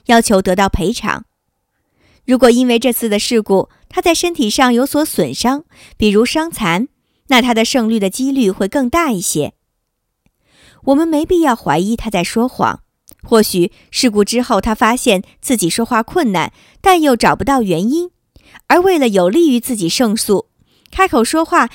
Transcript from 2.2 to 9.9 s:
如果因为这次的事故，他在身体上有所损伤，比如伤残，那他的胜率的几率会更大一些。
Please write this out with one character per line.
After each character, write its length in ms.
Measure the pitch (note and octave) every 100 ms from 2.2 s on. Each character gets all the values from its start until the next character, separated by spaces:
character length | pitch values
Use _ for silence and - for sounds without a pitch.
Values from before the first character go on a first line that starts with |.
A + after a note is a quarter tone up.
| -
如 140 | B3
果 100 | B3+
因 160 | A#3+ B3
为 140 | A#3
这 140 | B3+
次 160 | A3+ A3+
的 100 | G#3
事 220 | - A#3
故， 260 | G#3 F#3+ - _ _
他 120 | F#4
在 140 | F4+ E4
身 180 | F4
体 160 | E4 G#3+
上 240 | B3+ B3+
有 120 | A#3 C#4
所 180 | D4
损 320 | D4+ - C#3+ -
伤， 300 | A#3+ C#4+ - _ - -
比 100 | G#3+
如 180 | G3+ A#3+
伤 240 | D#4+ E4
残， 380 | - F#3 F3 C4 _ _ _ -
那 140 | B3
他 120 | B3
的 120 | A3+ A#3
胜 240 | C4 A3
率 100 | A3+
的 100 | F#3+
几 220 | - C4+
率 180 | C4+ G3+
会 200 | - G3+
更 200 | D4 B3
大 220 | E4+ D#4+
一 80 | F#3+
些。 340 | - D#3 C3+ - _ _ _